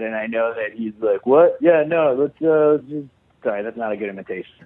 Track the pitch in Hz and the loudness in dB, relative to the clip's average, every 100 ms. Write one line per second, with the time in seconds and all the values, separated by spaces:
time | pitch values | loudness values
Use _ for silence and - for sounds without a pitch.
0 | 110 110 110 113 113 117 107 110 113 107 | -6 -6 -6 -2 -2 -4 -8 -8 -10 -4
1 | 110 98 - 139 170 - 156 165 151 165 | -2 -2 2 6 6 4 2 4 2 0
2 | 156 127 143 - 160 156 151 151 131 147 | 0 0 -2 -2 0 4 4 2 -2 -12
3 | 139 _ _ _ 123 101 107 113 113 104 | -12 _ _ _ -6 -6 -8 -8 -8 -6
4 | 104 95 92 92 90 _ | -8 -10 -12 -12 -12 _